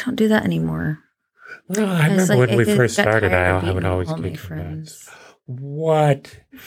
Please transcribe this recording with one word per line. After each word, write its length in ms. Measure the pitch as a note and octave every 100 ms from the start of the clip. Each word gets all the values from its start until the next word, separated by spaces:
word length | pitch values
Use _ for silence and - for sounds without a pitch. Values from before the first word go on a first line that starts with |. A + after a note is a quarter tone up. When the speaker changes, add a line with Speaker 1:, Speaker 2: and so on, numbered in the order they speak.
| B3
Speaker 1:
don't 100 | -
do 120 | G#3+
that 160 | G#3+
anymore. 560 | G3+ E3 D#3+ D#3+ E3 D#3 _ _ _ _ - - -
Speaker 2:
Well, 200 | F#3+ G3+
I 120 | F3
Speaker 1:
It's 80 | D#3
Speaker 2:
remember 220 | G3 F#3 B2
Speaker 1:
like, 40 |
Speaker 2:
when 100 | B2
Speaker 1:
I 40 | A#2
Speaker 2:
we 80 | G#3+
Speaker 1:
get, 120 | G3+
Speaker 2:
first 200 | A#2+ -
Speaker 1:
got 60 |
Speaker 2:
started, 260 | D3 A2 G2+
Speaker 1:
tired 260 | F#2 F2+ F#2
Speaker 2:
I, 20 |
Speaker 1:
of 60 |
Speaker 2:
I 40 | F2+
would 40 | F#2
Speaker 1:
beating 100 | F#2
Speaker 2:
always 180 | F#2 F2
Speaker 1:
all 80 | E2
my 120 | F2+
Speaker 2:
kick 40 | D#2+
your 40 |
butts. 60 | -
Speaker 1:
friends. 600 | D#2 D#2 D#3 D#3 - - - - _ -
Speaker 2:
What? 920 | B2+ C#3 C#3+ D#3+ D#3 D3+ C#3+ - - _ -